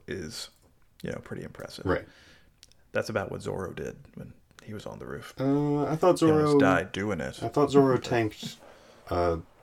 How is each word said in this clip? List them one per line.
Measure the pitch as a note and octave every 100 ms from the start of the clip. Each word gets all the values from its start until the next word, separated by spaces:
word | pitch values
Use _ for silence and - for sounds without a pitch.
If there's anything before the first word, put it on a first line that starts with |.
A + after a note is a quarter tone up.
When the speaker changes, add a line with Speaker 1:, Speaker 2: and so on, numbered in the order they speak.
| -
Speaker 1:
is, | F#2+ D#2 - - _ _ _ _ _
you | -
know, | -
pretty | - -
impressive. | - - - - -
Speaker 2:
Right. | F2 - - - - _ _ - _ _
Speaker 1:
That's | - A2
about | G#2+ G2
what | F#2
Zoro | G2+ F#2+ F#2
did | - C2 - - -
when | - - _ -
he | -
was | G#2+ -
on | G#1
the | B1
roof. | C#2+ - -
Speaker 2:
Uh, | C3+ C#3+ D3 D3 C#3+
I | D#3+
thought | F#3 E3+
Speaker 1:
He | E3
almost | D#3 D3+
Speaker 2:
Zoro | C#3+
Speaker 1:
died | C3+ F#2 F#2+
doing | - G#2 F#2
it. | C2 -
Speaker 2:
I | A2+
thought | - C#3+
Zoro | C#3 C3+ B2
Speaker 1:
<laughs> |
Speaker 2:
tanked, | - B2 A2 - - - - - - - -
uh, | F2+ F2 E2 - _